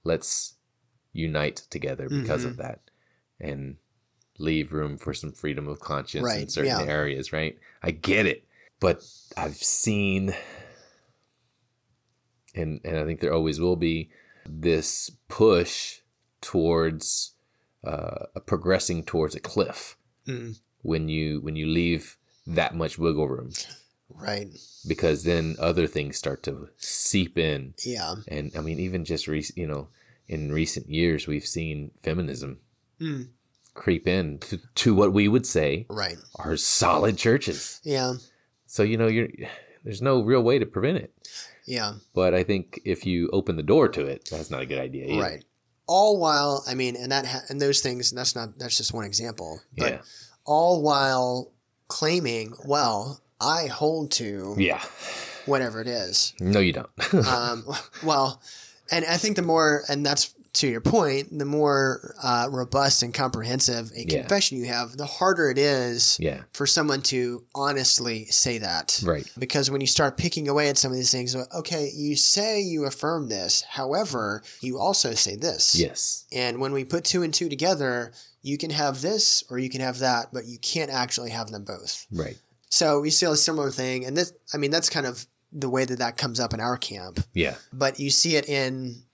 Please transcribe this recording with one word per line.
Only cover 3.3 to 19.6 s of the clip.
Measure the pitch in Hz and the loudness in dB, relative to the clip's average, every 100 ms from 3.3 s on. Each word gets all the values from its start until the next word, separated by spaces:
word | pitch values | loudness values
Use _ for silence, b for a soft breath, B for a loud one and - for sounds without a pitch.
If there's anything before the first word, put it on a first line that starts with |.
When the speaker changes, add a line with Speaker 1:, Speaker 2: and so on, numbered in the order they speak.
| _ | _
Speaker 1:
and | 76 69 67 73 _ _ _ _ _ - | -10 -8 -10 -14 _ _ _ _ _ -6
leave | 78 78 73 | 0 0 -2
room | 78 76 71 | -4 -4 -6
for | - | -8
some | 67 78 | -8 -10
freedom | - 78 69 73 | -8 -6 -6 -6
of | 71 | -10
conscience | - 71 71 76 - | -6 -6 -4 -4 -4
in | 76 | -4
Speaker 2:
Right, | 69 | -4
Speaker 1:
certain | 78 69 69 73 | -2 0 0 -2
Speaker 2:
yeah. | |
Speaker 1:
areas," | 76 73 67 65 | -2 -2 -4 -6
right? | 78 78 - b b | -4 -4 -6 b b
I | 87 | -6
get | 80 95 101 98 | -4 0 2 2
it, | - _ b b _ | 0 _ b b _
but | 92 78 - - - - | 2 2 -4 -20 -16 -8
I've | 76 71 | -8 -2
seen, | - - 113 104 98 95 95 B B B B B B B B B B _ _ _ _ _ _ _ _ _ _ _ - | 0 2 2 2 0 0 -2 B B B B B B B B B B _ _ _ _ _ _ _ _ _ _ _ -14
and, | - 80 76 | -6 -6 -6
and | 80 80 | -4 -4
I | |
think | 76 80 | -2 -2
there | 82 | 0
always | 80 80 73 | 2 2 2
will | 87 87 | 0 2
be, | 82 80 80 b b b - | 2 0 -4 b b b -16
this | 78 82 80 78 - - - _ | -2 2 2 0 -4 -8 -12 _
push | - 110 90 87 - - - _ _ _ _ | 4 6 6 4 -4 -8 -12 _ _ _ _
towards, | - 92 82 82 82 80 - - - _ _ _ _ _ | -2 2 4 4 2 0 -4 -4 -6 _ _ _ _ _
uh, | - 76 80 - - | -8 -6 -6 -8 -10
a | - | -14
progressing | - 90 90 92 - 85 | -4 -2 2 2 2 -4
towards | 82 85 76 | -2 0 0
a | - | -2
cliff | - 104 | -4 0